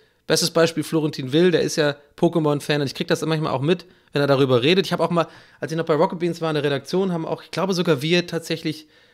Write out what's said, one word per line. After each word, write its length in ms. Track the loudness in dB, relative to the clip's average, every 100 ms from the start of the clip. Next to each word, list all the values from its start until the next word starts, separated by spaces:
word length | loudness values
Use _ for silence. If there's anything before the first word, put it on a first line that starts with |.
| _ _ -2
bestes 240 | 0 0
Beispiel 320 | 2 2 0
Florentin 480 | -2 -2 -2 -4 -2
Will, 200 | 4 4
der 100 | 4
ist 160 | 0 0
ja 180 | 0 -2 _ 0
Pokémon-Fan 640 | 0 2 0 0 0 -2
und 60 | -2
ich 80 | -4
krieg 120 | -2
das 180 | -2 0
manchmal 280 | -2 -2
auch 80 | -2
mit, 240 | 0 -2 -4 _ _
wenn 100 | -2
er 60 | 2
darüber 340 | 4 4 4
redet. 240 | 4 2 0
Ich 60 |
hab 60 | -2
auch 100 | 0
mal, 180 | 0 -2 -6 -20 -12
als 100 | -6
ich 60 | -4
noch 80 | 0
bei 100 | 2
Rocket 240 | 2 0
Beans 220 | -4 -4
war 80 | -2
in 60 | -2
der 100 | 0
Redaktion, 480 | -2 -2 -2 0
haben 120 | -2 -4
auch, 160 | -8
ich 80 | -6
glaube 220 | -4 -2
sogar 280 | -2 0 0
wir 260 | 2 0 0
tatsächlich 600 | -6 -6 -6 -6 -8 -14 _ _